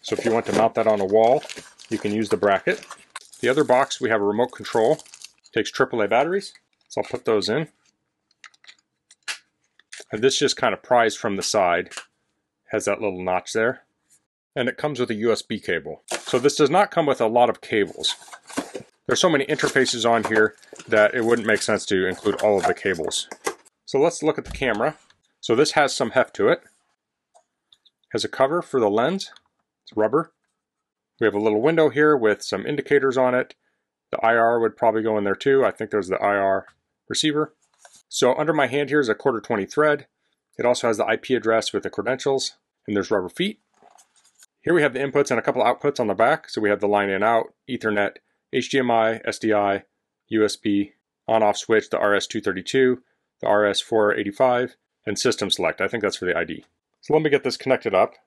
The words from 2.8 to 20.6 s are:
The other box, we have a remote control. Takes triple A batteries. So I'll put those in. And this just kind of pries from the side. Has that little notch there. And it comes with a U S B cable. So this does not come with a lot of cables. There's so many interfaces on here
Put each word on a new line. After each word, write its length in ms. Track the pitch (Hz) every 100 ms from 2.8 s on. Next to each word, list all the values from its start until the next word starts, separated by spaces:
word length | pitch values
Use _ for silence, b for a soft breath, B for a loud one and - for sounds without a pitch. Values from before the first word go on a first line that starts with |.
| - - _ - - -
The 100 | 123
other 140 | 135
box, 360 | 151 127 135 -
we 80 | 117
have 140 | 113
a 20 |
remote 280 | 101 104 123
control. 460 | - 101 113 113 151 - - - _ _
Takes 180 | - 101
triple 300 | - 131 120
A 80 | 101
batteries. 460 | 113 156 190 - - _ _ _
So 140 | -
I'll 80 | -
put 160 | - -
those 240 | 110 92
in. 180 | 123 156 _ _ _ _ _ _ _ - _ _ - _ _ _ _ - - _ _ _ _ _ - -
And 140 | 107
this 140 | 127 131
just 180 | 139 -
kind 160 | 123
of 100 | 95
pries 320 | - 123 113
from 220 | - 117 98
the 60 |
side. 480 | 87 107 92 85 90 - - _ _ _ _ _ _
Has 160 | 110 101
that 160 | 101
little 200 | 107 90
notch 300 | 92 90 -
there. 300 | 110 113 131 _ _ _ _ _ _ _ -
And 100 | 123
it 120 | -
comes 200 | 151 139
with 120 | 123
a 40 | 110
U 140 | 113
S 120 | 107
B 180 | - 107
cable. 440 | - 85 - 78 - -
So 160 | - 127
this 180 | 127 -
does 140 | 147
not 200 | 170 202
come 140 | -
with 160 | 151 131
a 60 | 113
lot 240 | 120 120
of 100 | 107
cables. 560 | - 113 98 - - - - - _ - - - - _ -
There's 140 | 123
so 80 | 185
many 160 | 151
interfaces 680 | 135 151 143 - 127 120 117
on 140 | 117
here 300 | 104 110 107 -